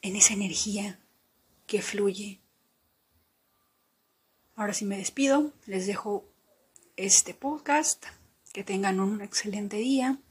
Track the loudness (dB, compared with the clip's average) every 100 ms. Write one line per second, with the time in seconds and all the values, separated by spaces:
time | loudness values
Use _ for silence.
0 | -4 4 4 4 -2 -2 -4 -4 -6 -10
1 | _ _ _ _ _ _ -4 -4 -2 0
2 | 0 0 -10 -14 _ _ _ _ _ _
3 | _ _ _ _ _ _ _ _ _ _
4 | _ _ _ _ _ -6 -4 -2 -2 -2
5 | -4 2 4 6 2 -4 -6 -4 -2 -4
6 | -4 -6 -6 _ _ _ _ -20 _ -6
7 | 4 4 4 -4 -6 -4 2 2 2 -2
8 | -8 -20 _ _ -14 -12 -4 0 2 2
9 | 2 0 -4 -4 -4 -6 -4 -2 2 2
10 | 2 0 _